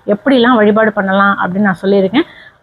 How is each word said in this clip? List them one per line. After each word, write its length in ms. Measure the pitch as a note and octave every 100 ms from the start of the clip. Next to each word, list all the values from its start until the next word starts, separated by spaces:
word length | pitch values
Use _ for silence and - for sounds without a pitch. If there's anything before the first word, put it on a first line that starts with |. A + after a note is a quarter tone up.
| -
எப்படிலாம் 480 | G#3 C#4 C4 A#3
வழிபாடு 380 | A#3+ G#3 G#3+ G#3+
பண்ணலாம் 460 | G#3+ F#3+ G3 G3+ G3
அப்படின்னு 140 | F3+ F#3
நான் 200 | G3+ F3
சொல்லியிருக்கேன். 440 | G3 G3+ F#3+ A3+ F4 - - _